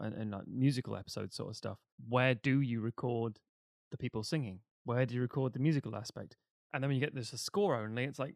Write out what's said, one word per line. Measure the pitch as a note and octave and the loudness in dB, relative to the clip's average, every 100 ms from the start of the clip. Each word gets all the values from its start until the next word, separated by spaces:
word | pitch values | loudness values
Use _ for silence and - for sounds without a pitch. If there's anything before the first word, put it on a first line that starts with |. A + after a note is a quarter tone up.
in, | A2 | -6
in, | G2+ G#2+ | -4 -4
like, | G2 - | -6 -6
musical | A#2+ C3+ C3 B2+ G#2 | 4 4 4 0 -6
episode | G#2 - G2+ | -6 -8 -8
sort | - G2+ | -6 -8
of | A2 | -6
stuff. | A2 G2 _ - A#2 | -8 -8 _ -18 0
Where | B2 B2+ | 4 4
do | B2+ C#3 C3+ | 4 4 4
you | C3+ A#2 | 4 0
record | A2 A#2 B2 A#2+ A2+ G#2+ _ _ _ _ _ | -2 -2 -2 0 -2 -4 _ _ _ _ _
the | - | -8
people | B2 A2+ | -4 -4
singing? | G#2+ D#3+ B2 F#2+ - _ | -2 -2 -2 -8 -16 _
Where | - A#2+ B2+ | 0 2 2
do | |
you | B2 | 2
record | B2 - C3 | 0 0 0
the | B2 | 2
musical | C#3+ D3+ B2 A2 | 4 4 2 -6
aspect? | A#2 - G#2+ - _ _ _ | -8 -10 -12 -14 _ _ _
And | D3 | -4
then | C3+ | 0
when | C3+ | 2
you | |
get | D3 | 0
this, | C3+ A2+ | -2 -8
a | A#2+ | -6
score | - F#3+ G3+ B2+ | -4 2 2 2
only, | A2 A2+ | 0 -2
it's | C3+ C3+ | -2 -2
like, | C#3 | -6